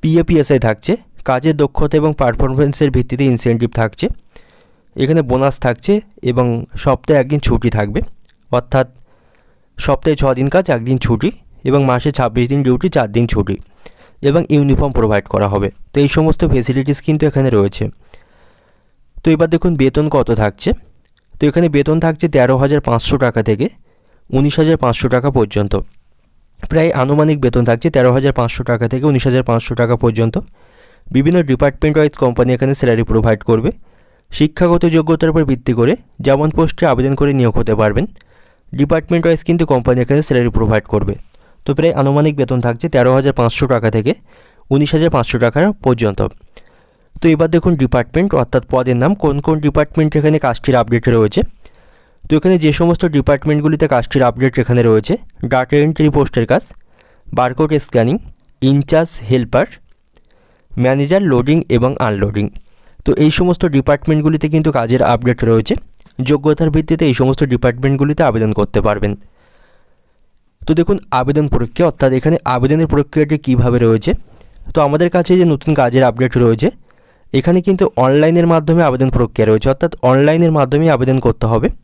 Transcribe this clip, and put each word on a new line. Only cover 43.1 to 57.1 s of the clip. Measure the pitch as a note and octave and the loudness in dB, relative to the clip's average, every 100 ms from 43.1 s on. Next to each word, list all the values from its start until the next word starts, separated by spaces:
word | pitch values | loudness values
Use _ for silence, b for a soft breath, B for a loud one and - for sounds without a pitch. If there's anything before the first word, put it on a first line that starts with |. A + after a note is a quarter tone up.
| C3 | 2
হাজার | C#3 C3 | 0 0
পাঁচশো | A#2 - C3+ | -2 0 -2
টাকা | B2 G#2+ A2+ | 0 0 0
থেকে | G#2+ - b b b b b | -2 -4 b b b b b
উনিশ | C#3 D3 D#3+ | 0 2 0
হাজার | E3 D3 | 0 0
পাঁচশো | A2+ B2 A#2 | -2 0 0
টাকা | C#3 F#3+ G3+ C3+ | 2 -2 0 -2
পর্যন্ত। | B2 A2+ G2 G2+ - - b b b b b b b | 0 0 -2 -6 -6 -20 b b b b b b b
তো | E3+ | 0
এবার | D#3 E3 E3+ | 2 2 2
দেখুন | F#3 E3 | 0 0
ডিপার্টমেন্ট | B2+ B2+ A#2 D#3 G3 D3 | 0 0 -2 -2 0 0
অর্থাৎ | A#2+ C3 - | 0 -2 -2
পদের | B2+ B2+ B2 | -2 0 0
নাম, | C3+ G3+ | 0 0
কোন | D#3 C#3 D3+ | -2 -2 -2
কোন | D#3 D3 | -2 0
ডিপার্টমেন্ট | D3 D3 - D#3 D3+ | -2 -2 0 0 0
এখানে | D3+ D#3 C3+ | 0 0 0
কাজটির | A#2 - B2+ | -4 0 0
আপডেট | A2+ A#2+ A#2 A#2 | 2 0 2 2
রয়েছে। | G#2+ - - - b b b b b b - | 2 0 -4 -6 b b b b b b -2
তো | D#3 | 0
এখানে | F#3 F#3 | 2 2
যে | D#3 C#3+ | 2 2
সমস্ত | E3+ E3+ F3 D3 | 0 0 0 0
ডিপার্টমেন্টগুলিতে | C3 C#3+ D3+ D3+ D3 D3+ D#3 | 0 0 0 0 0 0 0
কাজটির | B2+ A#2 C#3 B2+ | 0 0 0 0
আপডেট | A#2+ C3 - | 2 -2 0
এখানে | A#2 B2 A#2 | 0 2 4
রয়েছে, | A2 G#2+ A3 - - A#2+ | 2 2 -4 -6 -10 -4
ডেটা | C3 B2+ D3 D3+ | -2 0 0 0
এন্ট্রি | D#3 D3+ D3 | 2 2 2
পোস্টের | C#3 - A2+ | 0 -2 0
কাজ, | C#3 - - b b b | -2 -2 -20 b b b